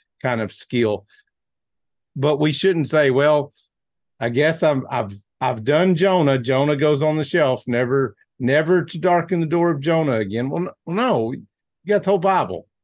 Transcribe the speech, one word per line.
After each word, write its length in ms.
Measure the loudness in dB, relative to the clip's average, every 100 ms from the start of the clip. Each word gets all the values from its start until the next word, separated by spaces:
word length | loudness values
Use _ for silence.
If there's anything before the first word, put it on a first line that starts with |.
| _ _
kind 200 | -4 -2
of 100 | -4
skill. 540 | -10 -6 -2 0 -2 -8 _ _ _ _ _ _ _ _ _ _ -4
But 220 | -2 0
we 120 | 0
shouldn't 380 | 0 0 0 0
say, 220 | 2 2
"Well, 420 | 4 2 2 0 _ _ _ _ _ _ _
I 100 | -4
guess 340 | 0 0 2
I'm, 220 | 0 0 -2
I've, 240 | -6 -6 -10 _ _
I've 240 | -4 -2
done 320 | 0 2 2 2
Jonah. 420 | 2 2 2 2
Jonah 360 | 0 0 2 2
goes 260 | 2 2
on 120 | 0 -2
the 60 | -2
shelf. 380 | 2 2 0 -2
Never, 480 | -2 0 0 -2 -6 _ -6
never 440 | 0 2 2 0
to 140 | 0 -2
darken 420 | 2 2 2 -2
the 60 | 0
door 260 | 0 0
of 80 | 0
Jonah 360 | 0 0 0 -2
again." 320 | -2 -4 -4
Well, 140 | -4 -6
n-, 280 | -10 -8 -4
no, 360 | -2 -2 -2
you 140 | -6 -14 _ _ _ -2
got 160 | 0
the 60 | 2
whole 80 | 0
Bible. 480 | 2 0 -2 -6 -14 _